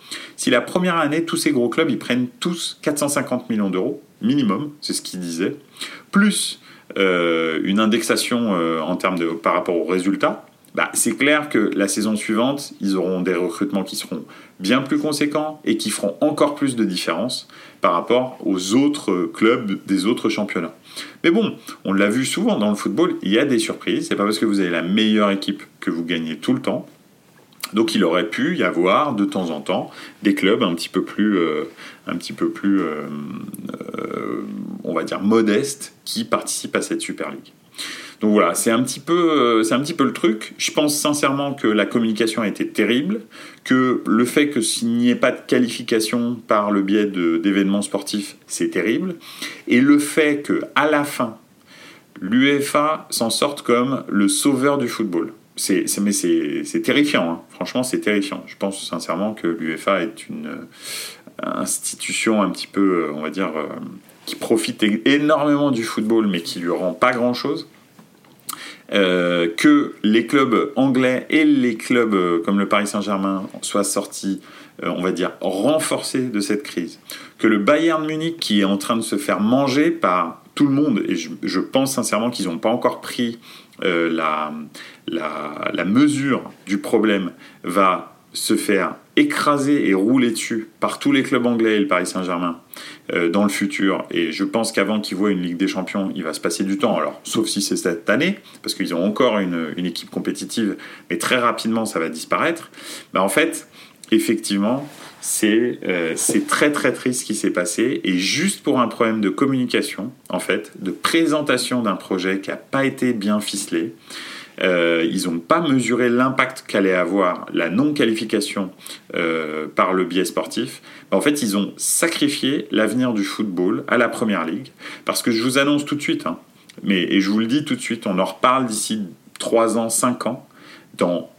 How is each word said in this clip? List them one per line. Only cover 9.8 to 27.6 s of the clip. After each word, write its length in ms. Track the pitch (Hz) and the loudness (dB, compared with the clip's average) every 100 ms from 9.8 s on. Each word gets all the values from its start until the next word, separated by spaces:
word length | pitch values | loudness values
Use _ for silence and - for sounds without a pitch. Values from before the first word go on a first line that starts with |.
| 85 | 0
résultats, 580 | 92 92 - 151 160 - _ _ | 0 0 2 0 -2 -12 _ _
bah, 140 | - - | -4 -2
c'est 220 | - 175 165 | 0 -2 0
clair 320 | 139 151 147 | 2 2 2
que 100 | 113 104 | 0 0
la 140 | - 98 | 0 0
saison 260 | 110 107 | 0 0
suivante, 600 | 107 - 110 127 143 - - | -2 0 0 0 -2 -8 -6
ils 160 | 101 95 | -2 0
auront 260 | 87 92 | 0 -2
des 120 | 90 | -2
recrutements 480 | 87 90 - 98 98 | 0 -2 -2 -2 -2
qui 140 | 92 - | -4 -8
seront 280 | - 80 - - - - | -8 -10 -12 -20 -20 -8
bien 220 | - 135 | 0 0
plus 160 | 143 151 | 0 -2
conséquents 600 | 151 143 147 151 156 151 | -2 0 0 0 -4 -4
et 120 | - 110 | -2 -2
qui 140 | 107 | -2
feront 260 | - - - | -2 -4 0
encore 340 | 151 151 147 | -2 2 0
plus 220 | - 139 117 | 2 -2 0
de 80 | |
différence 640 | 101 90 - 85 123 - - - - - | 0 0 -4 -2 -4 -6 -10 -20 -20 -2
par 120 | 95 | 0
rapport 460 | 87 - 123 127 - | 0 2 2 0 -4
aux 300 | - 95 92 | -2 -2 2
autres 500 | 120 143 147 - 90 82 | 4 4 2 -2 0 -2
clubs 460 | - 110 123 107 95 - | 2 4 4 0 -6 -2
des 200 | 95 98 | 0 2
autres 220 | 123 110 | 0 0
championnats. 460 | 107 104 92 80 - - - - - | -2 -2 -4 -6 -10 -18 -16 -16 0
Mais 60 | 170 | 2
bon, 260 | 196 208 135 - - | 4 2 -4 -14 -8
on 80 | 95 | -2
l'a 160 | 98 101 | 2 2
vu 160 | 120 | 2
souvent 320 | 127 175 226 160 | -2 0 0 2
dans 140 | 104 | 0
le 60 | 104 | 0
football, 380 | - 98 180 - | 0 2 2 0
il 100 | - | 2
y 60 | 110 | 2
a 60 | |
des 140 | 135 117 | 4 2
surprises. 500 | - - - 135 - | 0 -4 -2 -2 -2
C'est 80 | 92 | 0
pas 80 | |
parce 140 | 101 107 | 0 2
que 80 | 113 | 2
vous 140 | 98 | 2
avez 100 | 90 | 2
la 120 | 82 | 0
meilleure 480 | 85 104 110 107 101 | 0 2 4 4 2
équipe 320 | 98 - 98 - _ | 0 -4 -8 -10 _
que 100 | - | -4
vous 140 | 82 | -4
gagnez 320 | 82 85 80 80 | -2 -4 -4 -4
tout 160 | - | 0
le 80 | 131 | 0
temps. 260 | - - - - _ _ _ _ _ - | 0 -4 -6 -20 _ _ _ _ _ -16